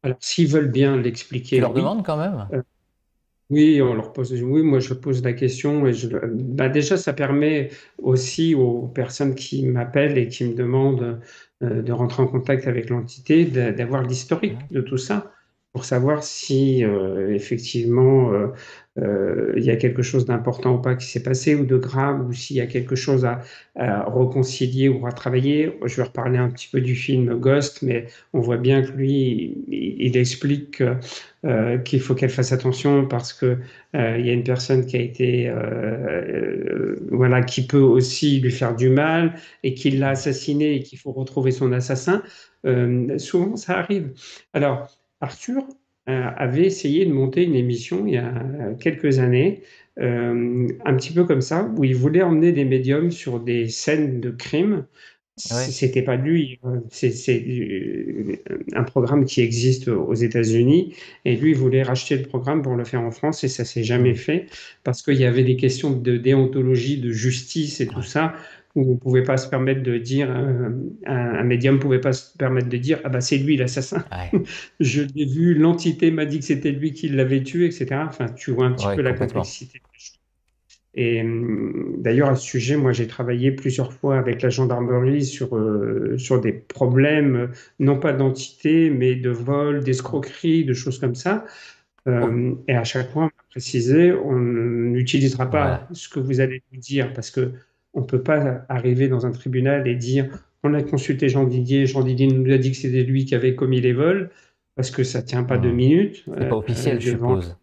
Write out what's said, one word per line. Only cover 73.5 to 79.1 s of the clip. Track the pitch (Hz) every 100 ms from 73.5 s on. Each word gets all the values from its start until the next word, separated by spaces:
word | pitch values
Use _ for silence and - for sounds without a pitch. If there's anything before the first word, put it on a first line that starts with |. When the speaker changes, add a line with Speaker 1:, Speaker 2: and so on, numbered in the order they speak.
| 143
Speaker 1:
l'assassin. | 123 139 131 - - 92 90
Speaker 2:
Ouais. | 196 - -
Speaker 1:
<laughs> | - _
Je | 135 135
l'ai | 143 139
vu, | 139 139 170
l'entité | 156 160 170 170 160 170
m'a | 160
dit | 151 151
que |
c'était | 135 143 151
lui | 139 151
qui | 143 156
l'avait | 135 131 135
tué, | 131 170 175
et |
cetera. » | 170 - 135 160
Enfin, | - 113
tu | - -
vois | 120 127
un |
petit | 123 101
Speaker 2:
Ouais, |
Speaker 1:
peu | 98
la | 127